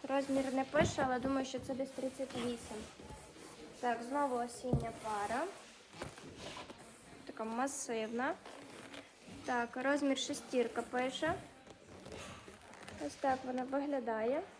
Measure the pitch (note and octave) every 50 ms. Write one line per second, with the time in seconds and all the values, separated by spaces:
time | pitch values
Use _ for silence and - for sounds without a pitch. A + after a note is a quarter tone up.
0 | - B3+ C4+ C#4 C4+ C#4 C4+ C4+ C4+ C4 B3+ C4 C4+ C4 - D4 E4+ - - -
1 | C#4 C4 B3+ B3 C4 C4+ C4+ C4+ C4 C4 - B3 - - C4+ B3 C4+ C4+ - -
2 | B3+ C4 C4 - C4+ B3 - B3+ A#3 B3 A#3+ A#3 - - A#3 G#3+ A3 - - -
3 | - - A3 - - - - - - - - - - - - - - B3 A#3 A3+
4 | A#3+ A#3+ C4+ C#4+ C#4+ C4+ B3+ A#3+ A#3+ B3 - - - B3+ B3 A#3+ A#3 A3+ A3+ -
5 | - A3 G#3+ G#3 G3+ G#3 A3 B3+ D#4+ G4 G4 - - - - - - - - -
6 | - - - - - - - - - - - - - - - - - - - -
7 | - - - - - - - - A3 A3+ A3+ A#3 B3+ C#4 C4+ - - - A#3 A3+
8 | A3 G#3+ A#3 A#3 B3+ D4 F4+ - - - - - - - - - - - - -
9 | - - - - - - - - - - B3+ A#3+ A#3+ A#3 - B3 B3+ C4+ C#4+ C#4+
10 | C#4+ C#4 C4+ C4+ - - C#4+ - - - - B3+ A#3 A3+ - - A3+ - - B3
11 | B3+ C4 C4 - D#4 D#4 F4+ G4 - - - - - - - - - - - -
12 | - - - - - - - - - - - - - - - - - - - -
13 | D#4 C#4+ - - - C4+ C4 C4 C4 B3+ B3+ B3+ B3+ C4 C4+ C#4+ C#4 D4 C#4+ C4+
14 | A#3 A3+ A3 A3 A3 A#3 C4+ D#4 G4 - -